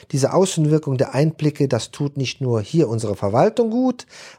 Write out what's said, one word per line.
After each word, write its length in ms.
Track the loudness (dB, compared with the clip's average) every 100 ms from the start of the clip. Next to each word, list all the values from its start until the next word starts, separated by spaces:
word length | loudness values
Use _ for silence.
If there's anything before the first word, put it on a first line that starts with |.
| -6
diese 220 | -2 2
Außenwirkung 640 | 2 2 2 2 2 0 -2
der 160 | 0
Einblicke, 540 | 0 0 0 -2 0 0
das 240 | 0 -4
tut 260 | -6 -6 -4
nicht 240 | -8 -4
nur 200 | -2 -2
hier 280 | 0 0 0
unsere 260 | 0 -4 -2
Verwaltung 540 | 0 2 2 2 -2
gut, 360 | 0 -2 -2 -10 -20 -20